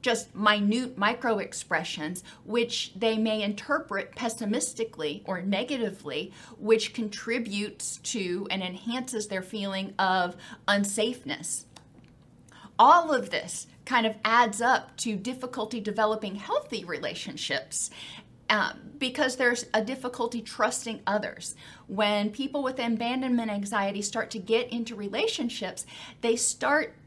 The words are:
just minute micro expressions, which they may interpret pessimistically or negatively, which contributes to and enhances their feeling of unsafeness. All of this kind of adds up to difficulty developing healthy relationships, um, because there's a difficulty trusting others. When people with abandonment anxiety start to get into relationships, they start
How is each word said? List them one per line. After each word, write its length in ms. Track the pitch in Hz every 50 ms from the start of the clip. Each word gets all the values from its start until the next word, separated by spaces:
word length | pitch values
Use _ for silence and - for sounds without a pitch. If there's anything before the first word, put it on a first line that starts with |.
just 340 | - 247 233 226 - - -
minute 600 | 180 208 208 208 208 202 202 214 247 254 247 -
micro 400 | 185 196 214 240 240 - 240 220
expressions, 880 | 202 - - - - - - 180 156 165 - - 185 151 156 180 180 - - - - -
which 480 | - 208 233 240 233 - - - - -
they 240 | 190 226 226 220
may 240 | 220 220 220 214 214
interpret 720 | 208 202 208 - - - 285 320 311 - 202 196 185 - -
pessimistically 1080 | - 247 233 - - 226 202 208 196 - - - - 226 226 - - 151 147 147 - -
or 160 | - 185 180
negatively, 920 | 180 196 202 190 240 - 294 247 226 196 175 - - 147 135 151 180 - - - - - -
which 360 | - - 208 226 220 220 - -
contributes 1040 | - 220 208 - - - 226 233 254 233 220 202 202 208 208 - - - - - -
to 460 | - - - 220 190 175 175 190 202 -
and 100 | 190 190
enhances 680 | 185 180 180 190 - 233 233 262 247 254 254 214 208 -
their 120 | 196 185
feeling 520 | 185 - - 208 196 196 190 190 190 190 -
of 380 | 196 190 185 185 185 175 180 180 - - - - - -
unsafeness. 960 | - 202 202 202 202 - 226 214 240 247 - - - 147 - 170 - - - - - - - - - - - - - - - - - - - - - - - - - -
All 360 | - 226 269 320 349 339 311 285
of 160 | 240 196 -
this 380 | - - - 180 - - - - - - -
kind 200 | - 254 240 220
of 100 | 220 220 - -
adds 380 | 220 226 240 240 226 226 226
up 340 | 233 247 254 - - - -
to 200 | - - 233 214
difficulty 640 | 185 - 247 254 254 254 247 254 - 214 220 254 226
developing 560 | 196 214 202 226 214 214 214 214 214 196 190
healthy 500 | 202 - - 440 605 587 - - 208 175
relationships, 1040 | 175 160 131 - - - - - - - 147 - - - - - - - - - - - - - - - - - - - - - -
um, 300 | 208 208 151 - - - - - -
because 380 | - 269 254 247 302 294 262 254
there's 300 | - 254 240 240 233 - - -
a 100 | 220 208
difficulty 580 | 220 262 262 - 247 247 - 233 233 240 240
trusting 600 | 220 - - - 269 240 240 - - 233 214 202 -
others. 500 | 196 202 214 202 - - - - - - - - - - - -
When 420 | - 190 196 214 208 208 208 208 208
people 340 | 208 - 262 269 285 285 277
with 160 | 254 262 262
abandonment 720 | 240 233 226 214 240 233 254 262 262 254 247 240 226 220
anxiety 500 | 202 202 202 202 226 208 202 196 202 202
start 300 | 202 - - 233 - -
to 80 | - 220
get 320 | 180 226 220 240 247 247
into 240 | 226 240 226 233 233
relationships, 880 | 196 208 196 196 247 415 453 - 339 262 240 - - 202 180 - - - - - - - - - -
they 160 | - 233 233
start 580 | 240 - - - - 247 254 285 202 226 226 - - -